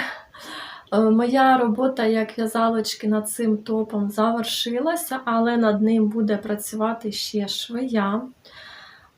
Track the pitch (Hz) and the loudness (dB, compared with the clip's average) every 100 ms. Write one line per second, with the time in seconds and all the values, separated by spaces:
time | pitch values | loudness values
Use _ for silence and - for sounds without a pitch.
0 | - - - - - - - - - 202 | -2 -10 -16 -20 -16 -14 -14 -16 -2 2
1 | 220 220 240 269 262 262 240 214 262 262 | 4 4 4 4 6 6 4 2 0 2
2 | 220 220 220 - 226 233 226 226 214 - | 0 2 -2 -2 -2 2 2 2 -2 -4
3 | 214 214 214 - 226 214 214 220 214 208 | -2 0 -2 -2 0 0 -2 -2 -2 -2
4 | 202 208 220 233 226 - 240 240 311 339 | -2 0 0 0 -2 -4 -2 -2 0 -2
5 | - 262 254 226 233 240 220 202 214 226 | -4 -6 -2 2 2 4 2 4 4 4
6 | 214 226 214 202 214 208 - 214 220 226 | 2 2 0 0 -2 -6 -6 -4 -4 -2
7 | 214 202 - 214 196 - - 233 262 220 | -6 -6 -6 -4 -4 -6 -6 -6 -2 0
8 | 196 214 254 - - - - - - - | 0 -2 -6 -14 -20 -20 -20 -20 -20 -20
9 | - | -20